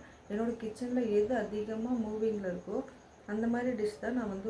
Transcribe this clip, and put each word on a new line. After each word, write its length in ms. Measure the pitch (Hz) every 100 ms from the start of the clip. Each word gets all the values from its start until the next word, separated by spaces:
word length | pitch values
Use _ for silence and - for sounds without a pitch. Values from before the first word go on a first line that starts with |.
| - - -
என்னோட 220 | 208 233 226
கிச்சன்ல 420 | 214 - 247 247 226
எது 240 | 208 214 247
அதிகமா 560 | 196 208 208 220 233 247 214
மூவிங்ல 420 | 214 220 208 190
இருக்கோ, 300 | 175 - 226 262 - - - -
அந்த 200 | 208 233
மாதிரி 240 | 240 247 233
டிஷ் 260 | 208 -
தான் 160 | 233 247
நான் 120 | 214
வந்து 200 | 196 208